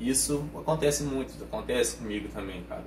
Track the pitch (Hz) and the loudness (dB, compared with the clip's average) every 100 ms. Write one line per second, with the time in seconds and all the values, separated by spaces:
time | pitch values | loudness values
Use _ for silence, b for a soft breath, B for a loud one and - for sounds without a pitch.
0 | 117 135 - 143 147 - - 156 147 143 | 2 2 2 0 -2 -4 0 4 4 4
1 | 147 135 127 - - 110 117 123 117 - | 2 0 -2 -6 -6 -4 0 2 2 0
2 | 113 104 98 104 95 90 90 92 | -4 -4 -4 -6 -6 -8 -8 -8